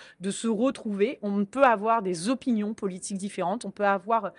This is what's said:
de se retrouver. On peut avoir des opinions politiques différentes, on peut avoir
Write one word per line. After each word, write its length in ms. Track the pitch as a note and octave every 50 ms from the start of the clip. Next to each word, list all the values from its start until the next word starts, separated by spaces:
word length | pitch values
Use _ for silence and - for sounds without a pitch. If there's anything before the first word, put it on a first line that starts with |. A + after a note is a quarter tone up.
| - - - -
de 100 | F3 G3
se 180 | F#3+ - - A3+
retrouver. 680 | A3+ G3 A#3+ C4+ - - - A3+ G3+ F#3+ G3+ B3 D4+ -
On 240 | - G#3 G3+ G3+ G3+
peut 200 | G3+ - B3+ C#4
avoir 360 | B3 A3+ G3+ G3+ A3 A3+ A3+
des 300 | G3 F#3 F3+ D#3+ E3 A3
opinions 420 | C4+ B3+ - C4+ A#3 G#3+ G#3 G#3 A3
politiques 460 | - A3 G3 F3+ F#3 - - G3+ F#3
différentes, 480 | G3 G3+ - - F3+ E3+ G3+ A#3+ -
on 40 | G3
peut 120 | - - G3+
avoir 500 | G3+ G3 G3 F3 G#3 A3+ A3+ G3+ F3+ -